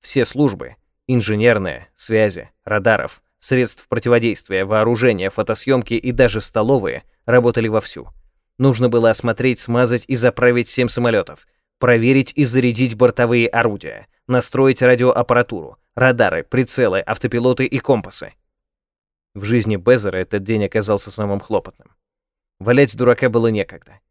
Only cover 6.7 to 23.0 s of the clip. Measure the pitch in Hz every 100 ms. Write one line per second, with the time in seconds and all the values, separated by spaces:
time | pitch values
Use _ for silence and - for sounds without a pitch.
6.7 | 135 95 62 _ _ - 123 120 120 113
7.7 | 107 - - - - _ _ _ _ 135
8.7 | 113 123 117 113 110 120 110 131 120 -
9.7 | 120 123 120 - 127 120 - 123 123 117
10.7 | - 120 - 120 113 90 80 _ _ _
11.7 | _ 123 117 120 131 127 - 139 123 123
12.7 | 110 127 110 123 117 120 120 117 117 117
13.7 | 104 78 53 - _ _ 123 - 131 135
14.7 | 127 127 123 127 - 120 120 120 98 71
15.7 | - _ - 127 120 104 82 - 123 127
16.7 | - 117 95 - 110 120 120 123 123 131
17.7 | 131 - 123 87 - - _ _ _ _
18.7 | _ _ _ _ _ _ 104 101 120 110
19.7 | 104 92 123 104 92 92 107 98 110 101
20.7 | 110 104 104 - 98 104 101 - 101 -
21.7 | _ _ _ _ _ _ _ _ _ 98
22.7 | 123 139 -